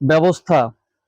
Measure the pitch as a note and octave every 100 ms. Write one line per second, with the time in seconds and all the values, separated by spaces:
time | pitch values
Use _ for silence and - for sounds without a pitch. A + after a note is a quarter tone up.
0 | C3+ D#3+ F3 E3+ - D#3 A#2 - _ _